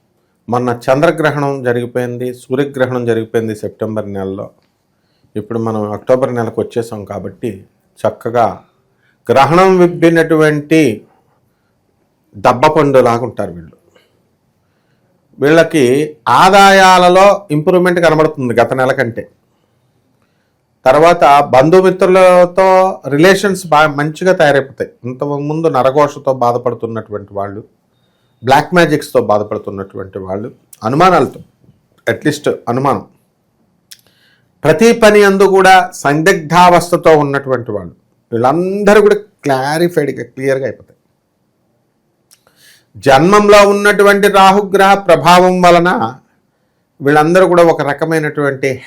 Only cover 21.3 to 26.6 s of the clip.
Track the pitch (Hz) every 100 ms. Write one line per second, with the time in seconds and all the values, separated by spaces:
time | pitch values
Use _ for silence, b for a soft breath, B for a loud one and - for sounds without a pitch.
21.3 | 143 - 123 151 185 185 185 185 185 185
22.3 | 180 175 180 190 185 185 - 139 143 180
23.3 | 190 202 185 165 147 156 143 151 156 180
24.3 | 180 151 135 - - 101 _ 120 127 143
25.3 | 143 147 156 165 131 131 143 147 143 139
26.3 | 131 120 120